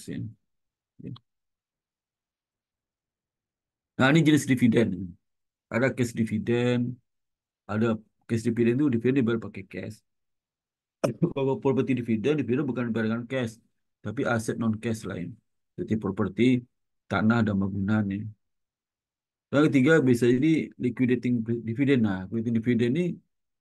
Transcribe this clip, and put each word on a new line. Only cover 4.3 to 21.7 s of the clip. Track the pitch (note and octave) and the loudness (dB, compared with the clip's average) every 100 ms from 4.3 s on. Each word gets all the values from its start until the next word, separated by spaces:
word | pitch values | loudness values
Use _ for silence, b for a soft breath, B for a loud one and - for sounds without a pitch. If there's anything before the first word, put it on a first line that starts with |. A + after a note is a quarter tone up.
| D3 C3+ | 4 4
dividen. | B2+ B2 A2+ G2+ F#2 F#2 F2 _ _ _ _ _ | 2 4 4 2 -2 -10 -14 _ _ _ _ _
Ada | A2+ C3 | -2 0
cash | - A#2 - | 0 -2 -2
dividen, | A2 G#2+ G2 A#2+ B2 B2 B2 B2 _ _ _ _ _ _ - | -2 -2 -2 0 0 0 -2 -6 _ _ _ _ _ _ -6
ada | G#2+ A#2 A2 - _ - | 0 0 0 -6 _ -4
cash | A#2 A2+ | -2 0
dividen | A2+ A#2 A#2+ | 2 2 2
itu | D3+ | 0
dividen | A2+ A#2+ C3+ | 0 2 2
dibayar | A2+ A#2 G#2 | 0 -2 -6
pakai | G2+ - | -14 -14
cash. | F#2+ G#2 A2 _ _ _ _ _ _ _ _ _ _ | -12 -12 -14 _ _ _ _ _ _ _ _ _ _
<coughs> | B2 - E3+ C#3+ | -6 -2 -2 0
Kalau | C3+ C3 | -2 0
properti | C3+ C3 B2+ B2 | 0 0 0 -2
dividen, | A#2 A2 A#2 D3+ | -2 0 0 0
dividen | A2+ B2+ C#3 | 0 -2 -2
bukan | B2+ A#2 | -4 -4
barang | A2+ A2 A#2 A#2+ | -2 -2 -4 -4
cash, | C3 A#2 - _ _ _ _ G#2+ | -4 -6 -8 _ _ _ _ -8
tapi | A2+ | -4
aset | C3 A#2 A2 A2+ | -2 0 -2 -2
non | A#2 A2 | -2 -2
cash | A#2 A2 F2+ | -4 -6 -6
lain. | F2+ F2 - _ _ _ | -10 -10 -14 _ _ _
Seperti | - F2+ A2 | -10 -4 -4
properti, | G2+ F#2+ F#2+ F#2+ B2 B2 B2 _ _ _ - | -2 -2 -4 0 2 2 -4 _ _ _ -6
tanah, | G2 G#2+ A#2+ A2 | 0 2 2 2
dan | G2 | 0
bangunan, | F#2+ G2+ G2 A2 G2 | -2 -2 0 0 0
ya. | G2 A2 - _ _ _ _ _ _ _ _ _ _ _ | -4 -8 -14 _ _ _ _ _ _ _ _ _ _ _
Yang | C3+ D3+ | 2 4
ketiga, | C3+ C3 D#3+ | 4 4 4
bisa | B2+ A#2+ A#2+ | 4 4 4
jadi | B2+ D#3 D#3 - - | 4 2 0 -2 -6
liquidating | B2 A2 B2 B2 B2 A#2+ A2 A#2 | -4 0 0 0 0 -2 -2 -6
dividen. | A2+ | -6